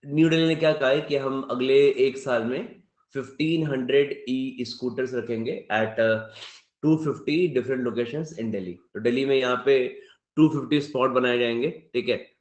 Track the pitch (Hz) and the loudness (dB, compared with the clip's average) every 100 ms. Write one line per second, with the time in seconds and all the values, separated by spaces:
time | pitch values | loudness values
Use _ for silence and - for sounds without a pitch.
0 | 147 147 160 160 160 156 156 156 131 143 | -2 2 4 4 2 4 2 4 2 2
1 | 147 143 135 135 131 123 131 135 143 127 | 0 -2 -2 -4 -4 -2 4 6 6 4
2 | 135 127 139 120 113 135 233 - _ _ | 0 0 -2 -2 0 -4 -8 -14 _ _
3 | _ 139 123 - 156 165 156 131 123 135 | _ -10 -10 -4 -2 0 -2 -2 2 2
4 | 139 - - 131 131 123 120 - 127 117 | 2 -2 -4 -4 -4 -8 -10 -6 -6 -4
5 | 127 123 113 113 113 156 - 107 110 113 | -4 -4 -4 -6 -4 -8 -4 -2 -2 2
6 | 113 110 110 - - - _ _ 151 156 | 2 2 -4 -16 -20 -20 _ _ 2 2
7 | 156 113 - 151 180 127 117 131 120 113 | 0 -4 -2 0 0 0 -2 -2 -2 -2
8 | 117 147 160 - 113 104 90 87 _ 104 | -4 -4 -8 -8 -6 -4 -8 -12 _ -4
9 | 113 123 135 135 127 123 131 135 123 - | -2 0 2 2 2 0 4 2 2 -6
10 | - _ _ - 156 156 127 147 143 131 | -20 _ _ 4 4 4 0 -2 0 0
11 | 131 123 123 120 120 117 143 175 _ 127 | 2 2 2 2 0 0 -2 -6 _ -4
12 | 117 110 - _ | -2 -4 -4 _